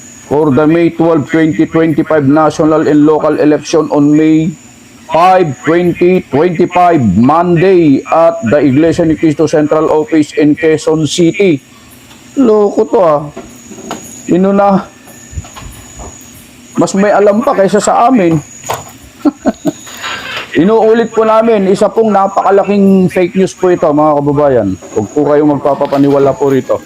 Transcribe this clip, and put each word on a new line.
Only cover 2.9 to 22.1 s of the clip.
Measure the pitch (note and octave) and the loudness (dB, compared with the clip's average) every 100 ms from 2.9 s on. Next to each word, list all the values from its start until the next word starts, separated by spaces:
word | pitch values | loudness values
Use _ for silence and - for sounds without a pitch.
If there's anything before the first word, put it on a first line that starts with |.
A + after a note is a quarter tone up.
| D3+ D3 | 2 2
local | D3+ D3+ D#3 | 2 0 0
election | D3 D3 - E3 D3+ | 0 0 0 -2 0
on | D3 D3 | 0 2
May | D3+ D#3 D#3 D#3+ D#3 - - - - - | 2 2 2 -2 -6 -16 -20 -20 -20 -4
five, | D#3 F3+ F#3 E3 B2+ | 0 4 4 0 -4
twenty | - E3+ F3 D#3 F3 F#3 - | -2 0 0 0 0 0 -2
twenty-five, | C3 F3 E3+ F3 F3+ F3+ E3 A2+ F#2 | -2 -2 0 -2 2 2 2 2 2
Monday | B2 D#3+ F3+ E3+ F#3 F#3 D#3+ C3+ | 2 2 2 2 2 4 4 2
at | - D#3+ E3 - A#2 | 0 0 2 0 -2
the | D3 | 0
Iglesia | C3+ C3 E3 D#3+ E3 | 2 2 0 0 0
ni | D3+ | 0
Cristo | D#3+ D3 D3+ | 0 0 0
Central | D#3+ D3+ D#3 D#3 | 0 0 0 0
Office | D3+ D#3 D#3+ D3 - | 0 0 -2 -2 0
in | D3+ | 0
Quezon | C#3+ D#3+ D#3 - D#3 D3+ | 0 0 0 0 -2 -2
City. | - E3 - G3+ C#3+ _ - - - - - - - | 0 0 2 0 0 _ -20 -20 -20 -20 -20 -14 -2
Loko | B3 G#3+ G3+ - | 0 2 0 -2
to, | A3 A#3 | -2 0
ah. | F3 D3 D3 - - - - - - - - - - | 2 0 -4 -14 -20 -20 -20 -20 -16 -16 -18 -18 -4
Sino | F3 F#3+ | 0 0
na? | G3 G3+ F#3+ - - - - - - - - - - - - - - - - - - - - | 2 2 0 -4 -18 -20 -20 -16 -14 -14 -18 -20 -20 -20 -20 -20 -20 -20 -20 -20 -20 -14 -4
Mas | E3+ | -2
may | F#3+ G#3 | 0 0
alam | E3+ G3+ G#3 | 2 2 0
pa | A#3+ G3 | -2 0
kaysa | F#3+ G3+ | 0 0
sa | G#3+ - B3 | 0 0 2
amin. | B3+ E3+ D#3+ - - - - - - - - | 2 2 -2 -6 -20 -12 -12 -12 -20 -20 -4
<laughs> | D4 - - - - - - - - - - - - | -4 -4 -8 -6 -8 -10 -16 -16 -14 -14 -12 -14 -8
Inuulit | - F3+ A3 A3 A#3 A3+ | -2 0 2 2 2 0
po | - A3 | -2 0
namin, | A3 A#3 A3 F#3+ | 2 2 0 0
isa | G3+ G#3 | 0 0
pong | G#3+ A3 | 0 0